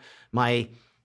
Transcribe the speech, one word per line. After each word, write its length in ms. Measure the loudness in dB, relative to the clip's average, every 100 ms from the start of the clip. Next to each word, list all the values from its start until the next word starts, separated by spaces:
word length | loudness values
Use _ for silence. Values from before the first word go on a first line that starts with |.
| -20 -20 -8
my 360 | -2 0 0 -4 -12 _ _